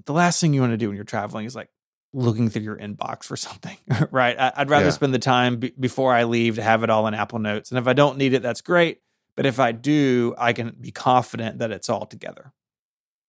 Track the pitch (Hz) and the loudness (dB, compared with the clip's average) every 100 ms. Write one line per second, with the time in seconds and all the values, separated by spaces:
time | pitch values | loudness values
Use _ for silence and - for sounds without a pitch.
0 | - 151 175 165 165 139 127 113 110 101 | -4 2 2 2 2 4 2 0 -2 -4
1 | 104 110 104 113 107 123 95 _ _ _ | -6 -6 -6 -8 -10 -12 -16 _ _ _
2 | _ 135 117 110 117 110 107 107 104 104 | _ 0 0 2 0 -2 -8 -10 -12 -8
3 | - - - 139 - - - - - 117 | -8 -10 -12 -10 -10 -12 -16 -16 -4 -2
4 | 151 131 123 123 131 - 139 147 143 143 | 0 2 2 2 -2 0 2 4 4 2
5 | 143 127 135 123 123 120 123 - 127 - | 0 0 2 2 2 0 -6 -4 -4 0
6 | 131 120 117 117 117 110 110 113 113 110 | 2 4 4 2 0 0 2 2 4 2
7 | 110 107 104 117 107 104 - 127 120 123 | 2 -2 -6 -4 -4 -4 -4 -2 2 4
8 | 143 135 135 127 120 117 - 175 165 - | 4 4 0 2 -2 -6 0 2 2 -2
9 | _ _ _ - 139 117 120 117 135 151 | _ _ _ -2 -2 2 0 0 0 2
10 | 139 123 117 - 120 120 117 - 123 - | 4 2 0 0 -2 0 -6 -10 -16 -4
11 | 135 127 120 113 110 - 117 98 - 104 | 2 2 2 -6 -8 -6 -6 -6 -4 -4
12 | 107 117 - - - _ _ _ _ _ | -6 -12 -16 -16 -20 _ _ _ _ _
13 | _ _ | _ _